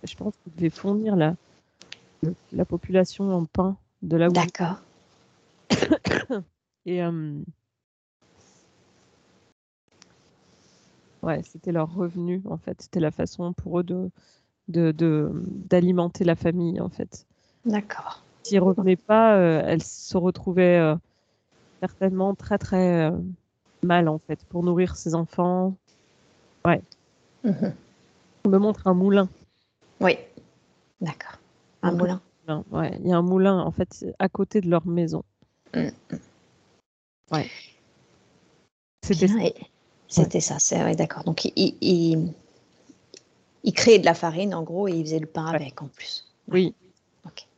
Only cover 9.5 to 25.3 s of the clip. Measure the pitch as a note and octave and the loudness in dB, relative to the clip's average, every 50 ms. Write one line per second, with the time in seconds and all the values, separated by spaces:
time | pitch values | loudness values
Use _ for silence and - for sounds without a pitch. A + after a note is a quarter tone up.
9.5 | _ _ _ _ _ _ _ _ _ _ - _ _ _ _ _ _ _ _ _ | _ _ _ _ _ _ _ _ _ _ -20 _ _ _ _ _ _ _ _ _
10.5 | _ _ _ _ _ _ _ _ _ _ _ _ _ _ - E3+ D#3+ - - - | _ _ _ _ _ _ _ _ _ _ _ _ _ _ -6 -4 -4 -4 -6 -10
11.5 | _ E3 _ - E3+ E3 D#3 D#3+ E3 F#3 F#3 F3 E3+ F#3 F3 F3 F3+ F#3 F#3+ - | _ -14 _ -4 -2 -2 -4 -4 -4 -6 -6 -6 -4 -6 -6 -4 -6 -6 -6 -8
12.5 | E3+ E3 - - F#3 _ - - - F#3 E3 D3+ - - E3 E3 - - F3+ F3 | -12 -10 -10 -12 -14 _ -14 -8 -4 -2 -2 -2 -2 -4 -6 -8 -6 -8 -8 -8
13.5 | F3+ - - F#3 E3 F3 F3+ F3 F3+ F3+ F#3 F#3 - _ _ _ _ _ _ _ | -8 -8 -10 -4 -4 -4 -2 -2 -4 -6 -6 -8 -10 _ _ _ _ _ _ _
14.5 | _ _ _ - E3+ E3+ E3+ D#3+ D#3 D#3 E3 E3 D#3 D3+ D3+ D#3 - D3 F3 F3+ | _ _ _ -6 -2 0 0 0 2 2 2 2 2 2 0 -2 -4 -6 -8 -8
15.5 | - G3+ F#3 - - F3+ F3 F3+ F#3 F3+ E3+ F3 - - G3 E3+ E3 E3 - E3+ | -10 -10 -4 2 2 4 4 4 2 2 0 -2 -2 0 0 0 0 2 0 -2
16.5 | E3 F3+ F3 E3+ F3 - - F3+ - - - - - - _ _ _ _ _ _ | 0 0 -2 -2 -2 -4 -6 -6 -6 -10 -12 -12 -12 -20 _ _ _ _ _ _
17.5 | _ _ _ A#3+ G#3 G#3 G3+ - - - - - - - _ _ _ _ _ - | _ _ _ -2 -2 -2 -4 -6 -12 -12 -12 -14 -16 -16 _ _ _ _ _ 0
18.5 | G3+ G3 F#3 F#3+ F#3 F3 F#3+ F#3 F#3 F3 _ - G#3+ A3 A3+ A3+ G#3+ G3 F3+ E3+ | 2 4 4 4 2 2 4 2 2 2 _ 2 4 6 6 6 6 6 6 4
19.5 | D#3+ D#3+ - - D#3+ D#3+ D#3+ - - - - - - F#3+ E3+ F#3 F3+ - - - | 4 2 2 0 0 -2 -2 -4 -14 -18 -16 -4 -4 0 0 0 -2 -2 -6 -2
20.5 | F3 F3+ F#3 F3+ F3 F3 E3 D#3 D#3 E3+ - _ _ _ _ _ _ _ _ _ | 2 4 6 6 6 6 6 4 2 0 -4 _ _ _ _ _ _ _ _ _
21.5 | _ _ _ _ _ _ - F#3+ - _ F#3+ F#3+ F#3 F#3 F#3 G3 G3+ - - - | _ _ _ _ _ _ -8 -8 -6 _ -2 -2 0 0 0 0 -2 -4 -4 -4
22.5 | G#3+ G3 - - - F#3 F#3 F3+ F3 E3+ D#3+ D#3 F3 E3+ F3 F#3 F3+ - _ _ | -4 -4 -2 0 0 2 2 4 4 2 2 0 0 -2 -6 -10 -12 -14 _ _
23.5 | _ _ _ _ _ _ - F3+ F3 F3 F3 D#3+ D#3 D#3 _ _ D#3 - _ _ | _ _ _ _ _ _ 0 2 4 4 4 2 0 -4 _ _ -10 -10 _ _
24.5 | - F3 E3+ F3+ F3 E3+ F#3 F3 - - - E3+ D#3+ D#3+ E3+ D#3+ | -6 -4 0 0 2 2 0 0 -2 -6 -6 -4 -2 -2 -4 -4